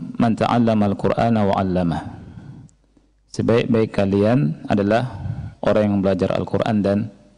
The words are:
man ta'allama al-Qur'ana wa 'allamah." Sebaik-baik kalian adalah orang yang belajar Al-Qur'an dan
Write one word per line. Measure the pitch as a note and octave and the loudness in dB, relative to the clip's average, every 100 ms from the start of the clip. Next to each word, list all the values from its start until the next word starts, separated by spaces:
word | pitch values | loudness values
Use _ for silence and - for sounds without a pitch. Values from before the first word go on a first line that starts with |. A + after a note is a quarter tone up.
| - - | -8 -2
man | A#2 G#2 | 0 0
ta'allama | A2 A#2+ A2+ G#2+ G#2 | 0 2 2 2 0
al-Qur'ana | G2 - - A#2 A2 G2+ | 0 -2 0 2 2 2
wa | G2 | 0
'allamah." | F#2+ F2+ F2 D#2+ - - - - - - - _ _ _ _ _ _ | 0 0 -2 -4 -8 -16 -18 -18 -18 -20 -20 _ _ _ _ _ _
Sebaik-baik | - G2+ A#2 - A2+ A2 - | -6 0 2 2 0 0 0
kalian | G2 G2 G#2 B2+ D3 D#3 - | 0 2 4 2 0 -4 -2
adalah | G2+ G2+ A2+ C3 - - - - - | 0 2 2 0 -6 -8 -8 -10 -4
orang | G#2 G#2+ G#2 | 0 2 2
yang | G2+ | 2
belajar | F#2+ F#2 F#2+ - | 2 2 0 -2
Al-Qur'an | F2+ G2 - G#2+ | -2 -2 0 0
dan | G2 G2+ A2+ - - | 2 0 -2 -10 -20